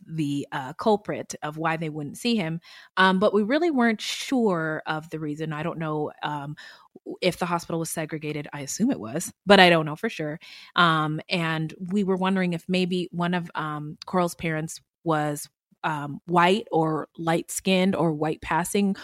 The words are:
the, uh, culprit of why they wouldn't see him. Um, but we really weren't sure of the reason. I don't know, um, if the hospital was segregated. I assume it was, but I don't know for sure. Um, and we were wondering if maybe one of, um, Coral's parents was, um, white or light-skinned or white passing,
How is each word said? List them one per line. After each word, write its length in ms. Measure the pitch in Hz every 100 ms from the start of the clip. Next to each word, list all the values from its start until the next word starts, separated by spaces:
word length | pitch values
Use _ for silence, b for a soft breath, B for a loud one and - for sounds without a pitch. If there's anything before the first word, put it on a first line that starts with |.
| -
the, 400 | 160 147 143 -
uh, 220 | 151 131
culprit 640 | 156 233 208 - 127 - -
of 140 | 151 156
why 200 | 160 165
they 120 | 160
wouldn't 300 | 151 143 -
see 160 | 240 226
him. 240 | 160 165 B B B -
Um, 240 | 185 185
but 120 | 208
we 100 | 196
really 260 | 208 294 349
weren't 300 | 269 233 220
sure 800 | - - - 262 220 175 160 156 -
of 220 | 156 160
the 100 | 156
reason. 320 | 156 151 156
I 100 | 151
don't 160 | 165 151
know, 320 | 160 151 151 -
um, 340 | 156 147 143 151 B B B - - -
if 160 | 185 -
the 80 | 175
hospital 320 | 170 - 165
was 100 | 160
segregated. 580 | - 156 160 151 151 147
I 80 | 143
assume 280 | 139 - 233
it 80 | 254
was, 320 | 107 139 - - -
but 140 | 196
I 100 | 180
don't 160 | 165 156
know 100 | 156
for 120 | -
sure. 320 | - 151 156 B B B
Um, 460 | - 175 160 151 156 -
and 440 | 185 165 160 156 -
we 240 | 180 202
were 120 | 190 185
wondering 360 | 185 190 180
if 120 | 165 -
maybe 400 | 185 180 180 175
one 220 | 170 170
of, 160 | 180 170
um, 420 | - 151 151 151 -
Coral's 300 | - 185 175
parents 460 | - 165 156 160 - _ _
was, 440 | 170 151 151 147 - _ _ _
um, 380 | 170 151 147 143 -
white 400 | 175 175 208 233
or 380 | 160 160 156 - -
light-skinned 800 | 165 165 - - - 185 185 185
or 160 | 165
white 300 | 151 156 -
passing, 540 | - 160 180 202 202 196